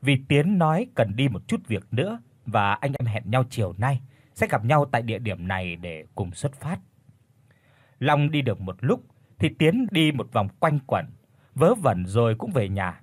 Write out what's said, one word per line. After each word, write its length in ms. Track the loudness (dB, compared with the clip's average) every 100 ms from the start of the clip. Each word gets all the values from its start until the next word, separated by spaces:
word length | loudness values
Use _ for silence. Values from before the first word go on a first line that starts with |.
vì 140 | 2 0 4
Tiến 300 | 2 4 2
nói 280 | 2 2 -2
cần 220 | 0 0 2
đi 120 | 0
một 200 | -2 -6
chút 80 | -6 -4
việc 160 | -6 -4
nữa 300 | -4 -4 -6 -14 _ -2
và 280 | 0 2
anh 180 | 0 -2 -2
em 80 | -4
hẹn 240 | -4 -2
nhau 140 | 0 0
chiều 240 | -2 -4 -2
nay 220 | -2 -2 -6 _ _
sẽ 120 | -4 0
gặp 180 | 0
nhau 200 | 2 2 4
tại 100 | 0
địa 160 | -2 -4
điểm 300 | -4 -6 -4
này 280 | -4 -4 -8
để 280 | -10 -12 -14
cùng 180 | -8 -8
xuất 220 | -6 -8
phát. 240 | -8 -10 -10 -12 _ _ _ _ _ _ _ _ _ _ _
Long 320 | 0 2 2
đi 120 | 0
được 180 | -2 -4
một 160 | -6 -4
lúc 240 | -2 -2 -4 _ _ _
thì 100 | -2
Tiến 380 | 2 2 2 0
đi 220 | 2 2
một 200 | 0 -2
vòng 160 | -2 -2 0
quanh 180 | 0 0 0
quẩn, 200 | -4 -4 -14 _ _ _
vớ 200 | 2 4
vẩn 320 | 4 2 0 0
rồi 280 | 2 2
cũng 160 | 0 -2
về 180 | -2 -2
nhà. 320 | -2 -4 -6